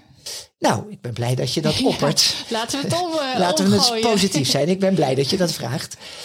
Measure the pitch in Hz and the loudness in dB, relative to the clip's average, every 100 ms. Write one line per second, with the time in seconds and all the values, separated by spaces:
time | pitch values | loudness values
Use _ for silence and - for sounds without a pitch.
0 | - - - - - - 285 139 214 208 | -20 -20 -16 -14 -16 -2 0 0 -2 -10
1 | 123 117 120 131 135 - 151 151 262 - | -8 -4 -2 0 -2 0 0 2 0 2
2 | 143 - - - - 226 233 277 285 330 | 0 2 0 0 -4 -4 -2 -4 -2 -2
3 | 359 320 269 254 175 - 196 202 - 226 | -2 -2 -2 0 2 2 4 4 4 2
4 | 233 208 190 151 131 139 147 190 190 190 | 2 2 2 0 0 2 2 2 2 2
5 | 143 131 135 165 175 156 131 147 - - | 2 2 0 0 -2 -4 -6 -6 -8 -14
6 | - - | -18 -14